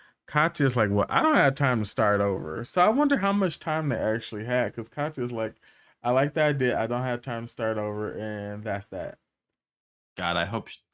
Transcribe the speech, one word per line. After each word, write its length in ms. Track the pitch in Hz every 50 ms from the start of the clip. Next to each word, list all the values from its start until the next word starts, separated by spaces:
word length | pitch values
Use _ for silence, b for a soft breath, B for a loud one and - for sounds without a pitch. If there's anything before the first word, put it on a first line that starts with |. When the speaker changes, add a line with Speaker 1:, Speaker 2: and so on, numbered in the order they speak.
| b b b b _
Speaker 1:
Katya's 500 | - - 151 156 170 - - 143 131 113
like, 140 | 123 107 101
"Well, 160 | 101 104 - -
I 120 | - 160
don't 140 | 294 320 302
have 180 | 202 156 139 139
time 260 | - 143 131 123 113
to 40 | 107 -
start 320 | - - 110 104 104 98
over." 440 | 101 101 95 95 - 78 80 113 117
So 180 | - - 180 175
I 40 | 208
wonder 280 | 226 277 294 285 285 180
how 140 | 190 196
much 260 | 202 208 196 170 - -
time 300 | - 165 156 160 156 143
they 60 | 117
actually 480 | 82 92 110 110 117 - - 113 104 110
had, 300 | 123 123 123 117 104 -
'cause 140 | 117 110 -
Katya's 440 | - 147 147 156 151 139 123 123
like, 240 | 123 113 113 - - _ b b b b b b b b
"I 80 | - 120
like 220 | 123 131 143 147 -
the 80 | 160
idea, 380 | 151 151 143 135 131 123 87 85
I 60 | 113
don't 160 | 113 120 123
have 200 | 127 127 120 120
time 240 | - 131 117 117 117
to 60 | 117
start 260 | - - 117 110 110 107
over," 340 | 107 107 104 107 107 101 -
and 480 | 95 107 107 107 104 101 104 104 104 107
that's 240 | 110 101 101 - -
that. 300 | 95 90 82 - - _ _ _ _ _ _ _ _ _ _ _ _ _ _ _ _ _ _ _ -
Speaker 2:
God, 200 | - 90 87 85
I 80 | 85 85
hope 220 | 90 107 107 - -
sh-, 100 | - - _ _